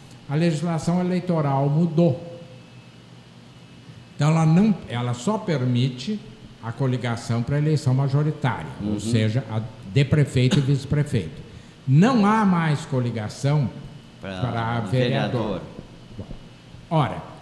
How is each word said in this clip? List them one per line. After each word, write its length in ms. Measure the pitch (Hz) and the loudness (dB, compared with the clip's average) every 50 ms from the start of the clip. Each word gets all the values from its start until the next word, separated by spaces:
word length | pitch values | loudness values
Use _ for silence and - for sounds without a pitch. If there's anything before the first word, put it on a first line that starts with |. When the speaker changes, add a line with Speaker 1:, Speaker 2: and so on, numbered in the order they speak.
| - - - - - - | -20 -20 -20 -20 -10 -4
Speaker 1:
a 60 | 139 | -2
legislação 640 | 156 170 170 151 143 165 175 165 156 - 170 175 180 | 0 2 2 0 0 -2 -2 -4 -2 0 0 0 2
eleitoral 680 | 180 180 185 180 175 180 170 160 147 139 135 135 139 143 | 2 0 0 0 0 0 0 0 0 2 2 2 2 2
mudou. 680 | 147 160 175 165 151 165 175 160 123 - - - - - - - - - - - - - - - - - - - - - - - - - - - - - - - - - - - - - - - - | 2 2 2 2 4 4 4 4 2 0 -6 -12 -16 -16 -18 -20 -20 -20 -20 -20 -20 -20 -20 -20 -20 -20 -20 -20 -20 -20 -20 -20 -20 -20 -20 -20 -20 -20 -20 -20 -20 -20 -20 -20 -20 -20 -20 -20 -6
Então, 140 | - 143 151 | 0 2 2
ela 160 | 165 160 160 | 4 4 4
não, 280 | 156 160 180 214 226 185 - - | 6 6 6 6 4 2 0 -4
ela 260 | - 117 120 123 123 117 | -6 -6 -4 -2 -4 -4
só 240 | - - 196 214 | -2 -2 -2 -2
permite 840 | 214 - 185 156 131 123 127 123 120 127 143 - - - 214 214 202 - - - - - - - - 110 | -2 -2 -2 -2 0 0 2 2 2 2 0 -2 -4 -6 -6 -6 -6 -8 -14 -18 -18 -20 -20 -20 -12 -10
a 80 | 117 | -10
coligação 720 | 117 - 139 127 123 113 110 120 117 113 - - 117 117 117 | -4 -2 0 0 0 -2 -2 -4 -4 -4 -4 -2 -2 -2 -2
pra 140 | - 143 | 0 0
eleição 360 | 147 151 156 156 143 - 131 131 | 0 2 2 0 2 2 2 2
majoritária, 760 | 131 139 135 135 147 151 156 147 - - 127 101 85 78 73 - - | 2 2 2 2 2 2 0 -2 -2 -2 -2 -2 -4 -8 -12 -10 -6
ou 100 | 104 104 | -4 -4
Speaker 2:
Uhum. 80 | 104 104 | -2 -2
Speaker 1:
seja, 440 | 98 113 117 110 110 107 107 135 - - | -2 0 2 2 2 2 0 -2 -2 -2
a 100 | 110 110 110 - - - - 98 95 | -4 -6 -6 -6 -12 -14 -14 -2 0
de 120 | 135 143 | 0 2
prefeito 540 | 123 - 151 139 - - 127 123 127 - 147 | 4 4 2 2 2 2 2 4 4 4 4
e 20 | |
vice-prefeito. 800 | 135 135 143 127 - - 151 147 143 - - 107 82 78 - - - - - - - - - - - | 4 2 0 0 0 -2 0 0 0 0 -2 -4 -4 -4 -10 -14 -16 -16 -18 -20 -20 -20 -20 -8 0
Não 400 | 131 131 156 196 262 262 226 196 | 4 6 6 6 6 6 4 4
há 200 | 202 220 226 208 | 4 4 4 4
mais 400 | 190 180 170 165 156 147 131 - | 4 4 2 2 2 0 0 -2
coligação 840 | - 139 127 120 120 107 113 104 104 - - - 139 147 151 131 95 - - - - - - - - - - | -2 -2 -2 -2 -2 -2 -4 -6 -6 -6 -2 0 2 2 2 2 0 -4 -8 -14 -16 -16 -18 -20 -20 -20 -14
Speaker 2:
Pra 180 | - 95 95 92 | -12 -10 -6 -4
Speaker 1:
pra 400 | 123 120 113 117 113 117 120 117 | -4 -2 -2 -2 -2 -2 -2 -2
vereador. 600 | 110 - 131 127 123 120 113 - 104 101 117 120 | -2 0 0 2 2 2 0 0 0 0 -2 -2
Speaker 2:
vereador. 200 | 110 107 92 82 76 - - - - - - - - - - | -2 -2 -4 -6 -8 -12 -14 -16 -18 -18 -20 -20 -20 -18 -16
Speaker 1:
Bom, 80 | - - - - - - - - - - - - - - - | -14 -12 -12 -14 -14 -16 -20 -20 -20 -20 -20 -20 -20 -8 0
ora, 320 | 170 156 131 95 87 82 - - - - | 0 2 2 0 -2 -8 -10 -14 -18 -18